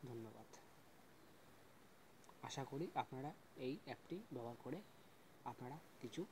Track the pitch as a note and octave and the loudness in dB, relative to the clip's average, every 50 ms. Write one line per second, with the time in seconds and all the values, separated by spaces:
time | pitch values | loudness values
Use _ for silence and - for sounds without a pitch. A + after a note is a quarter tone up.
0 | - B2+ A#2 A#2 A2+ A2 G#2+ - - - - - - - - - - - - - | 0 0 0 2 0 0 -2 -6 -8 -8 -10 -10 -10 -12 -12 -14 -14 -14 -14 -14
1 | - - - - - - - - - - - - - - - - - - - - | -14 -14 -14 -14 -14 -14 -14 -14 -14 -14 -14 -14 -14 -14 -14 -14 -14 -14 -14 -14
2 | - - - - - - - - - A2+ - - C3+ B2+ - C#3+ E3+ - - C3+ | -16 -16 -14 -14 -12 -12 -8 -2 0 2 4 4 4 6 6 6 6 6 8 6
3 | B2 - - C3 C3+ D3 - - - - - - C3 B2+ C#3 - - C#3 B2 - | 6 6 4 2 2 2 0 -2 -10 -12 -4 2 4 4 4 4 2 -2 -2 -2
4 | - - E3 F#3 A3+ - D3+ B2 A#2 A#2 A#2+ A#2 - A#2+ C#3+ F3+ G#3+ - - - | 0 0 0 0 2 0 0 2 2 2 0 0 2 2 2 2 0 -4 -12 -14
5 | - - - - - - - - - B2 B2 - B2 B2+ C#3 D#3+ - - - - | -14 -14 -14 -14 -14 -14 -14 -2 -2 -2 0 0 0 0 0 -2 -4 -8 -10 -2
6 | - A#2+ - - F#3 - | -2 0 4 4 2 2